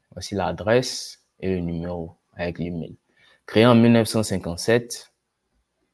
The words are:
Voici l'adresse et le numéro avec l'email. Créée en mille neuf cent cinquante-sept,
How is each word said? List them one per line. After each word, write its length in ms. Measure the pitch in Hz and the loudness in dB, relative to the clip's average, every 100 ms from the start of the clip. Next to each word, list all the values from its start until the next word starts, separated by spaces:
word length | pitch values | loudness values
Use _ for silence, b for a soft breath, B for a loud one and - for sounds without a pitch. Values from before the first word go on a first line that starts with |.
| _ | _
Voici 200 | - - | -16 -8
l'adresse 960 | 98 87 82 92 123 127 - - - _ - | -4 -4 -4 0 0 0 -8 -14 -18 _ -8
et 140 | 95 | -4
le 60 | 92 | -4
numéro 560 | 85 85 87 87 82 _ _ - | -4 -6 -6 -8 -12 _ _ -8
avec 220 | 87 85 | -8 -6
l'email. 400 | 87 85 - - _ b b b - | -8 -8 -10 -16 _ b b b -2
Créée 200 | 107 120 | 4 6
en 100 | 113 | 8
mille 160 | 117 | 6
neuf 160 | 117 107 | 6 2
cent 160 | 113 | -2
cinquante-sept, 880 | 107 92 85 90 - 120 120 - - _ _ _ _ _ _ _ _ | -2 -4 -6 -6 0 0 0 -16 -18 _ _ _ _ _ _ _ _